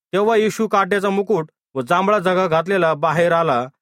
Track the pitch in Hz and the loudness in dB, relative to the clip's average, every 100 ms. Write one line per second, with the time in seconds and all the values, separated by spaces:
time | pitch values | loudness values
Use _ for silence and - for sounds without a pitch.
0 | _ 185 208 220 214 - 220 202 190 202 | _ -2 2 2 0 -2 -2 0 0 0
1 | 202 196 196 190 160 _ _ 135 123 175 | 0 -2 0 -2 -4 _ _ -8 -2 0
2 | 190 214 180 185 185 160 165 196 165 147 | 2 0 0 0 0 0 0 0 0 0
3 | 160 156 170 165 165 123 127 _ | 0 0 2 2 0 -2 -4 _